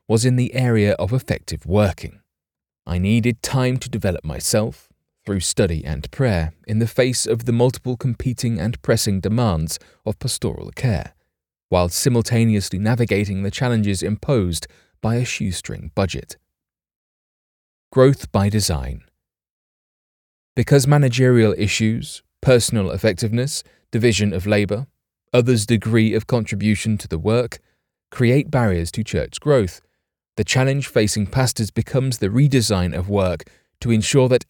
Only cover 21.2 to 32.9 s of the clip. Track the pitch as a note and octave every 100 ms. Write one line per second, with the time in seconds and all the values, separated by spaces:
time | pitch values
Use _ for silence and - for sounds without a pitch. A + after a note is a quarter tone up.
21.2 | B2+ A#2+ A2 F2+ G2+ - A2 A#2 C3+ -
22.2 | - _ - B2 - A2+ F#2 C2 A2 F#2
23.2 | A2 A#2 C3+ - - _ _ A2+ A#2+ G2+
24.2 | G#2 E2+ F#2+ G#2 G2+ G#2 C#3 _ _ _
25.2 | _ A#2 A#2+ A#2+ G2+ A2+ A2+ A#2 A2 G#2+
26.2 | - A#2+ G#2+ G2+ G#2 G#2 A2+ G#2 - E2
27.2 | F#2+ A#2 A#2 - _ _ _ _ _ -
28.2 | A#2+ C3+ - C3+ A2+ F2 E2+ - G#2+ D#2+
29.2 | C2 - D3+ C#3 F#2+ - _ _ _ _
30.2 | _ - G#2 C3+ C3 C#3 C3+ - G#2+ -
31.2 | G2 C3+ B2+ - G#2 - - C3+ C3 B2
32.2 | G2+ A2+ C#3+ C3 A2 G2 F2+